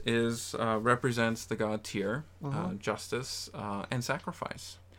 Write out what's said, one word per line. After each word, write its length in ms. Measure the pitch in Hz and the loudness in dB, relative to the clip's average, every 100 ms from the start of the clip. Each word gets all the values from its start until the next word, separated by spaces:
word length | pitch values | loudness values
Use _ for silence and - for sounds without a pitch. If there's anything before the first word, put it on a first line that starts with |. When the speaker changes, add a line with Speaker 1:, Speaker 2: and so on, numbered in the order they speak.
Speaker 1:
is, 500 | 117 117 117 113 - - | 2 4 4 0 -4 0
uh, 200 | 113 110 | 2 4
represents 640 | 117 123 131 120 113 113 | 4 4 4 4 2 2
the 120 | - 107 | -2 0
god 260 | 107 110 | 2 0
Tyr, 400 | - 104 98 127 156 - | -2 -2 0 0 -4 -8
uh, 40 | 143 | -4
Speaker 2:
Mm-hmm. 300 | 135 - 101 | 0 0 -2
Speaker 1:
justice, 720 | - 104 - 117 135 - - | -2 -2 -2 -4 -4 -6 -8
uh, 320 | - 104 101 - | -6 -4 -4 -2
and 140 | 127 | -2
sacrifice. 720 | 123 143 - - - - - - - | 0 -2 -4 -6 -6 -8 -12 -16 -20